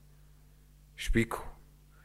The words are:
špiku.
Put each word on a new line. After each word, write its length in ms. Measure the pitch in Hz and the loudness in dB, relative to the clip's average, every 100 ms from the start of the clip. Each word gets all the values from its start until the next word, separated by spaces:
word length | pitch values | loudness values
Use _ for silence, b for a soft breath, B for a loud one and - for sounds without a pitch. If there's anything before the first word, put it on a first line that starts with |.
| - - - - - - - - - | -20 -20 -20 -20 -20 -20 -20 -20 -20
špiku. 480 | - - 117 113 - - - - - - b | -8 2 2 2 -4 -10 -16 -20 -20 -20 b